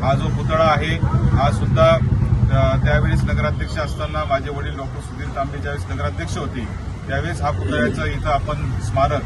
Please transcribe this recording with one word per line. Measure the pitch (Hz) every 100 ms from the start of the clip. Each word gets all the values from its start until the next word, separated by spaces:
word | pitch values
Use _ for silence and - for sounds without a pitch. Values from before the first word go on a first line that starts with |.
हा | 135
जो | 139 -
पुतळा | - - 160
आहे, | 160 147 156 165 - - - -
हा | 139
सुद्धा, | - - - 160 165 - - - - -
अ, | 131 135 131
त्यावेळेस | 139 147 135 135
नगराध्यक्ष | - - 151 143 - -
असताना | 147 - 151 151
माझे | 151 170 147
वडील | 143 147 139
डॉक्टर | 135 -
सुधीर | - - 135 -
तांबे | 139 143
ज्यावेळेस | 143 143 135
नगराध्यक्ष | 135 143 143 135 185
होते, | 147 131 110 - - - -
त्यावेळेस | 135 156 175
हा | 143
पुतळ्याचं | 143 139 147 147 131
इथं | 156 131 151
आपण | 151 139 151 147 -
स्मारक | - 135 139 151